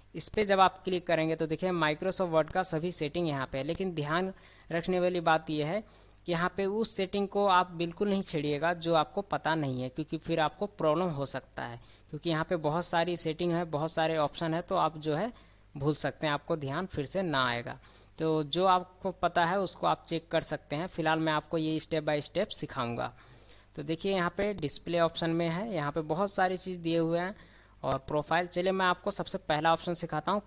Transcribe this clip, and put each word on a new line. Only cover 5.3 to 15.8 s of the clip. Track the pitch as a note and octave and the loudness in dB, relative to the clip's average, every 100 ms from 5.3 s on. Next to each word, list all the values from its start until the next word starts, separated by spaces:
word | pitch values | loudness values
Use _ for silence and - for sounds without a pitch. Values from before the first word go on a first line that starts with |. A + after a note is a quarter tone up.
| D#3+ D#3+ | 2 2
यह | D3+ D3 | -2 -2
है | G3+ - - - - - | -4 -6 -16 -20 -12 -4
कि | |
यहाँ | E3 F3+ G3 | 0 0 0
पे | G3 | -2
उस | G#3+ A3 - | 0 -2 -2
सेटिंग | F#3 G3+ G3 | -2 -2 0
को | G3+ G3+ | 2 6
आप | F3+ F3+ | 6 4
बिल्कुल | E3 E3+ - G#3 | 0 -4 0 0
नहीं | G3 | 0
छेड़िएगा | F#3+ D#3+ D3 C#3+ E3 F3 | 0 -2 0 0 0 0
जो | E3+ E3 | 2 2
आपको | D3+ - | 2 -2
पता | - D3 D#3+ D#3+ | -2 -2 0 0
नहीं | C#3+ B2+ | 0 -2
है, | B2+ | -4
क्योंकि | - D3+ D#3+ | -6 -6 -6
फिर | - D#3+ | -2 0
आपको | D3+ - G#3 | 0 0 -6
प्रॉब्लम | - D#3+ D3+ F#3 | 0 2 2 2
हो | C#3 C3+ | -2 -4
सकता | C3 - - | -6 -8 -10
है, | B2 A#2 - - - | -8 -10 -16 -20 -14
क्योंकि | D3+ E3+ | -6 -2
यहाँ | D#3 D#3+ | 0 0
पे | F3+ | 0
बहुत | D3+ E3 E3+ | 0 0 0
सारी | E3+ E3+ E3+ | 0 0 0
सेटिंग | D#3+ D#3 F3 | -4 -2 0
है, | E3 E3+ | 0 0
बहुत | D3+ D#3+ | -2 -2
सारे | E3+ D#3+ D#3+ | 0 2 2
ऑप्शन | C#3+ - E3 | 0 0 -2
है, | E3 | -2
तो | - F3+ | -2 0
आप | D#3 D#3+ | 0 0
जो | D#3 D3+ | -2 -2
है | A#3 - - - - | -2 -8 -20 -20 -16
भूल | D3 | -4